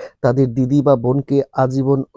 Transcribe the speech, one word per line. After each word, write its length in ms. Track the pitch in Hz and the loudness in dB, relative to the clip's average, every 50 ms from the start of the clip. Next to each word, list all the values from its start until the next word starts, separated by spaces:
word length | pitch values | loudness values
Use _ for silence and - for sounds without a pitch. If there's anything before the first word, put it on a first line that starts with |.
| - - - _ | -8 -18 -8 _
তাদের 320 | - 120 127 135 135 123 113 | -2 0 2 2 0 0 0
দিদি 280 | 135 131 127 143 147 | -2 0 0 0 2
বা 140 | 131 143 135 | 2 2 2
বোনকে 480 | 123 117 123 131 143 135 - 139 139 131 - - | 2 0 0 -2 -2 -2 -2 -2 -2 -2 -2 -2
আজীবন 500 | - 131 131 131 135 131 135 139 135 131 - - | -2 -2 0 0 -2 0 0 0 -2 -2 -4 -6